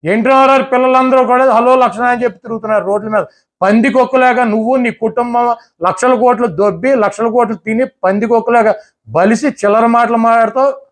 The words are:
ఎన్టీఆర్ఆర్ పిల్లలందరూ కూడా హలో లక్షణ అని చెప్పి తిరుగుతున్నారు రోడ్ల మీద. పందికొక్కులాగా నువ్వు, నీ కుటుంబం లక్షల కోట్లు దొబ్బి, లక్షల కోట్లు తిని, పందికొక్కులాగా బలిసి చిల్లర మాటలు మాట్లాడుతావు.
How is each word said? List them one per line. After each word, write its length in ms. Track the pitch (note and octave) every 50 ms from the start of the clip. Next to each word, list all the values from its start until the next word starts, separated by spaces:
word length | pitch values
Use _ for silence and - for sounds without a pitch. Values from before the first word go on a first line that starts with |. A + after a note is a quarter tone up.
| -
ఎన్టీఆర్ఆర్ 600 | D#3 G3 A3+ G#3+ B3+ C4+ C4 C4+ C4+ C#4 C4+ C4 C4+
పిల్లలందరూ 500 | C4 B3 B3+ B3+ B3+ B3+ C4 C4 C4 C4 B3+ B3+
కూడా 160 | B3 B3 C4 C4 A3
హలో 180 | A3+ A#3 B3+ B3+ C4 B3+
లక్షణ 220 | A#3 - G#3+ B3 B3 B3
అని 80 | A#3 B3
చెప్పి 140 | A#3 - - _
తిరుగుతున్నారు 400 | A3+ A3+ A3 A3+ G#3+ G#3+ G#3 F3
రోడ్ల 220 | F#3+ G3+ G#3 G3+ G#3+ A3
మీద. 100 | G#3 D#3+ - _ _ _ _ _ _
పందికొక్కులాగా 840 | F3+ G3 G#3 A3+ A3+ C4+ G3+ C4 B3 B3+ C4+ C4 B3+ B3+ A#3+ B3 B3 A3 G#3
నువ్వు, 200 | A3 A3 A#3 C4 C4+
నీ 80 | B3 A#3 - _ A3
కుటుంబం 420 | A3 A3 B3 A#3+ A#3+ A#3+ A#3+ A#3+ A#3+ A#3 A3+ - _ _ _
లక్షల 320 | E3 F#3 - - B3 B3+ B3+ A3
కోట్లు 280 | B3+ B3 A#3+ A#3 B3 A3 D#3
దొబ్బి, 340 | D#3 G3+ G#3 F3+ E3 F#3+ C4+ C#4 B3 G#3
లక్షల 240 | G3 G3 - A3+ A#3
కోట్లు 280 | A3 B3 A#3+ G#3 A3+ F#3 _
తిని, 200 | G#3+ A3 A3+ C4 C4 _ _
పందికొక్కులాగా 720 | - F#3 G3 G#3 A3 A3 A#3+ A3+ A3 A#3 A#3 A#3 A3 G#3+ G3 - - _ _ _ _
బలిసి 400 | A2 A2 D#3 F3+ G3+ A#3 - D4 C#4+ - -
చిల్లర 240 | - G3+ G#3 A3 A3+ A#3 A#3
మాటలు 240 | A#3+ A#3+ A3+ A#3 A3+ A3+
మాట్లాడుతావు. 460 | A3+ A3+ A#3 A3+ A3+ A3+ C4 C4+ C#4+ C4+ - - _